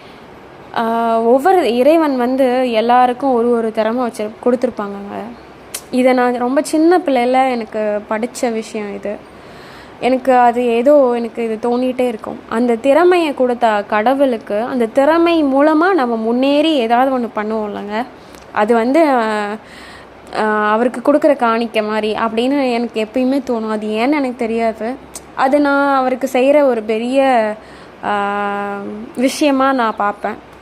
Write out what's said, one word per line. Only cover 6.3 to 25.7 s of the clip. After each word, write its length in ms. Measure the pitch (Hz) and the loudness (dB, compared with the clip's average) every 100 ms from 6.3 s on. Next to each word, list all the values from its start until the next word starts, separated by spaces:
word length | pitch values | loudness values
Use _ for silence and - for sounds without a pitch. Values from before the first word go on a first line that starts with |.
ரொம்ப 280 | 247 247 277 | 0 -2 -2
சின்ன 360 | 285 311 320 359 | -2 2 4 2
பிள்ளையில 520 | 330 262 240 262 262 | 2 0 2 2 2
எனக்கு 500 | 247 214 220 214 208 208 | -2 -6 -6 -4 -4 -4
படிச்ச 420 | 220 247 - 254 | -6 -6 -4 -4
விஷயம் 440 | 220 220 220 208 202 | -4 -8 -10 -10 -8
இது. 340 | 202 214 - - - - - - - - | -8 -10 -14 -20 -20 -20 -20 -20 -20 -4
எனக்கு 380 | 240 262 254 247 | -2 0 2 4
அது 280 | 240 240 247 | 4 2 0
ஏதோ 480 | 226 247 294 262 240 | 2 4 6 4 2
எனக்கு 280 | 233 220 | -4 -6
இது 140 | 233 220 240 | -6 -4 -2
தோணிட்டே 380 | 240 254 254 254 | -2 -2 -2 -4
இருக்கும். 320 | 220 - - - | -4 -10 -12 -8
அந்த 260 | 226 240 233 | -2 0 0
திறமையை 580 | 277 277 349 359 320 | 2 4 4 4 0
கொடுத்த 500 | 269 254 240 233 214 202 | 0 -2 2 0 0 0
கடவுளுக்கு 760 | 214 220 269 277 226 - 208 | 0 2 2 2 0 -4 -6
அந்த 220 | 247 262 226 | -4 -2 -2
திறமை 580 | 247 277 330 339 339 | 2 2 4 2 2
மூலமா 500 | 285 262 302 311 349 | 2 2 2 4 2
நம்ம 220 | 381 247 226 | 2 0 -2
முன்னேறி 580 | 226 240 269 285 320 302 | -2 0 2 2 2 0
ஏதாவது 440 | 226 233 269 262 | 2 2 2 0
ஒண்ணு 100 | 226 - | -4 -6
பண்ணுவோம்லங்க, 680 | 208 220 208 202 202 208 269 - - - - | -6 -4 -6 -8 -8 -8 -8 -12 -20 -20 -10
அது 220 | - 214 | -2 0
வந்து, 360 | 233 226 277 311 | 2 2 2 4
ஆ, 380 | 262 220 214 208 214 - - - - - - - - | 2 0 -2 -6 -10 -14 -20 -20 -20 -20 -20 -12 -4
ஆ, 360 | 214 214 208 | -2 0 2
அவருக்கு 420 | 214 247 240 262 | 2 0 -2 2
கொடுக்குற 220 | 285 311 277 | 2 4 2
காணிக்கை 460 | 233 226 233 220 | 0 0 -2 -2
மாதிரி 320 | 214 214 214 | -2 -2 -2
அப்படின்னு 580 | 208 226 220 247 285 262 | -2 -2 -2 0 0 0
எனக்கு 340 | 233 240 220 220 | -2 -4 -4 -4
எப்பயுமே 360 | 262 254 277 - | -2 0 -2 -2
தோணும். 240 | 233 220 | -4 -4
அது 180 | 220 214 | -4 -4
ஏன்னு 300 | 214 240 302 | -2 0 0
எனக்கு 160 | 262 247 | -2 -4
தெரியாது. 600 | 226 226 226 220 220 269 - - - - | -4 -2 -2 -4 -8 -10 -14 -20 -14 -2
அது 240 | 269 294 | 0 2
நான் 360 | 285 | 2